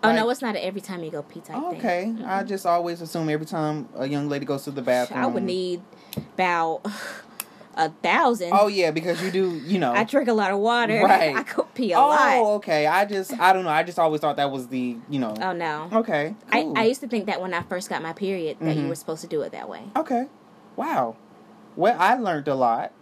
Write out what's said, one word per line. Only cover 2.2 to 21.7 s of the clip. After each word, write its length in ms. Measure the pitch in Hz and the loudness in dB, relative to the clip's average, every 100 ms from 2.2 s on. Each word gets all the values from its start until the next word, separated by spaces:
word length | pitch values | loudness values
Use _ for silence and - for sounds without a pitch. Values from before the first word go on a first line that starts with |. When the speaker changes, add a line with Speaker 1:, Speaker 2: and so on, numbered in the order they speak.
| - | -4
Speaker 2:
I 160 | 190 | -4
just 220 | 196 196 180 | -4 -4 0
always 340 | 170 175 170 | 0 0 -6
assume 280 | 165 170 156 | -6 -4 -2
every 160 | 151 156 | -2 -2
time 420 | 170 151 151 - - | -4 -2 -4 -8 -6
a 100 | 135 | -4
young 200 | 143 147 | -2 -2
lady 180 | 143 139 | -4 -4
goes 180 | 139 143 | -4 -4
to 60 | |
the 100 | 139 | -6
bathroom. 380 | 123 123 123 - | 0 0 0 -2
Speaker 1:
I 60 | 127 | -2
would 160 | - | -2
need 380 | 175 185 185 180 - - - - | -2 -2 -4 -6 -10 -20 -14 -12
about 640 | - - 185 170 165 160 208 202 - - - | -12 -2 0 2 0 -2 -6 -10 -12 -14 -18
<sighs> 440 | - - - - - | -16 -16 -16 -16 -2
a 140 | 160 | -2
thousand. 600 | 160 175 208 302 233 175 | 0 0 4 4 2 2
Speaker 2:
Oh, 160 | 185 208 | 4 4
yeah, 240 | 202 170 | 4 2
because 300 | 156 170 170 | 2 -2 -2
you 80 | 185 | 0
do, 300 | 185 190 165 143 | 0 0 -2 -2
you 140 | 190 | 0
know. 140 | 143 | 2
Speaker 1:
I 100 | 120 | 2
drink 240 | 220 277 247 | 2 2 2
a 60 | |
lot 180 | 220 196 | 2 2
of 80 | 202 | 0
water. 420 | 214 240 226 220 | 2 2 2 4
Speaker 2:
Right. 300 | 196 190 160 143 | 6 6 6 0
Speaker 1:
<laughs> 20 | |
I 60 | |
go 200 | - - - | -4 -4 -4
pee 200 | - 240 | -2 0
a 40 | 175 | 6
Speaker 2:
Oh, 100 | 277 | 6
Speaker 1:
lot. 460 | 302 254 240 220 208 | 6 4 4 4 2
Speaker 2:
okay. 280 | 196 156 151 | 0 2 4
I 200 | 175 202 | 4 2
just, 260 | 202 190 240 | -2 -4 2
I 140 | 180 | 6
don't 100 | 190 | 6
know. 60 | 180 | 4
I 140 | 156 | 0
just 140 | 175 175 | 0 2
always 220 | 165 151 | 2 2
thought 160 | 151 143 | -2 0
that 160 | 143 | 0
was 160 | 135 123 | -2 -6
the, 300 | 131 123 117 117 | -4 -4 -6 -6
you 100 | 143 | -4
know. 160 | 120 107 | -2 -2
Speaker 1:
Oh, 120 | 185 | -4
no. 360 | 175 165 151 160 | -2 -4 -4 -2
Speaker 2:
Okay, 420 | 214 233 156 151 214 - | -2 0 0 -2 -6 -2
Speaker 1:
I, 100 | 220 | 0
Speaker 2:
cool. 100 | 311 190 | 0 2
Speaker 1:
I 60 | |
used 160 | 226 269 | 2 0
to 60 | 262 | -4
think 200 | 233 202 | -4 -4
that 120 | 175 | -4
when 140 | 185 | -4
I 80 | 175 | -6
first 260 | 170 180 185 | -4 -8 -6
got 120 | 160 | -6
my 100 | 160 | -6
period, 440 | 165 190 190 160 - | -6 -4 -4 -4 -4
that 140 | 160 156 | -2 -2
you 60 | |
Speaker 2:
Mm-hmm. 80 | 143 | -2
Speaker 1:
were 60 | 165 | -6
supposed 260 | - 160 | -8 -10
to 60 | 165 | -6
do 140 | 156 | -4
it 100 | 110 | -4
that 160 | - 65 | -8 -12
way. 140 | 95 208 269 | -14 -6 -4
Speaker 2:
Okay. 300 | 311 247 269 - - - - - | -2 -2 -4 -10 -20 -20 -20 -8
Wow. 400 | - 269 120 113 - - - - - | -4 -2 -2 -4 -18 -20 -20 -20 -18